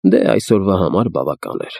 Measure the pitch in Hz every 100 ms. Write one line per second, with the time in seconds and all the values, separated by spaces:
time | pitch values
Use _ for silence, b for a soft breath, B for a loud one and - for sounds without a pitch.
0 | 95 - - 110 - 107 98 92 87 95
1 | 117 - 67 73 - - -